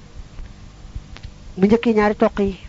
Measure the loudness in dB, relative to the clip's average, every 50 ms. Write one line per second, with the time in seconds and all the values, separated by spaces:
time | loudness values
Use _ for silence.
0 | -20 -20 -18 -18 -18 -18 -14 -14 -14 -14 -16 -18 -20 -20 -20 -20 -20 -14 -14 -14
1 | -14 -14 -18 -16 -16 -16 -18 -18 -18 -12 -2 2 4 4 4 4 4 4 4 4
2 | 4 2 2 2 2 0 2 0 -2 -2 -2 -6 -12